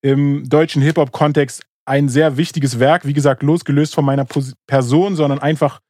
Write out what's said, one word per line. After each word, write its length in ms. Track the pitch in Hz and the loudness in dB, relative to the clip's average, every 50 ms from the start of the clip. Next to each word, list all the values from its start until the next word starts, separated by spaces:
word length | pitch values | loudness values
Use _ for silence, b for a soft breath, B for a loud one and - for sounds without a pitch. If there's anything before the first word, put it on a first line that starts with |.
im 460 | - 135 135 139 143 143 143 147 147 131 | 2 2 2 2 2 0 -2 -2 -4 0
deutschen 320 | 135 151 160 160 - 151 | 2 2 2 2 0 0
Hip-Hop-Kontext 800 | 135 151 - 170 151 131 - - 156 151 147 151 143 131 - - - _ _ _ _ | 0 2 2 0 0 -2 0 -2 0 0 2 0 -2 -2 -4 -18 -20 _ _ _ _
ein 240 | - 135 139 147 139 | -2 0 0 0 2
sehr 260 | 123 139 156 160 135 | 2 2 2 2 2
wichtiges 440 | 127 170 - - 170 139 135 120 117 | -2 -4 -4 -2 -4 -4 -2 0 2
Werk, 260 | 123 139 160 175 - | 2 2 2 2 0
wie 80 | 139 143 | -2 -2
gesagt, 300 | 147 139 143 135 - - | 0 2 0 0 0 0
losgelöst 520 | 143 156 170 - - 143 143 151 151 - | 0 0 0 -2 -2 0 0 0 0 0
von 80 | - 147 | -2 0
meiner 220 | 139 135 139 135 | 0 0 -2 -4
Pos-, 280 | 127 - 143 139 127 135 _ _ - | -4 -4 -6 -6 -6 -10 _ _ -2
Person, 480 | 139 135 127 120 131 156 185 202 196 | 0 0 0 2 2 2 2 0 0
sondern 240 | 156 156 143 139 139 | -2 0 0 -2 -2
einfach 400 | 139 147 156 143 156 143 - - _ | -2 -2 0 0 0 -2 -2 -6 _